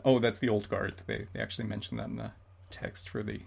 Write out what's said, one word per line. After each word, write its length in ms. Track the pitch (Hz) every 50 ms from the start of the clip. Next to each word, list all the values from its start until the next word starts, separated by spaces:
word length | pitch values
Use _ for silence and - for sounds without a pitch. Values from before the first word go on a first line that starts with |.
| -
oh, 160 | 135 131 120
that's 200 | 117 117 107 -
The 100 | 135 120
Old 200 | 107 104 101 -
Guard. 260 | 98 98 98 98 - - -
They, 220 | - 110 107 107 - -
they 60 | -
actually 280 | 110 - - - 117 107
mentioned 320 | 104 107 - - 120 113
that 80 | 107 -
in 80 | -
the 160 | 113 110 110 - - - - - - - -
text 380 | - - - - - - - -
for 140 | - 113 107
the 180 | 107 107 104 -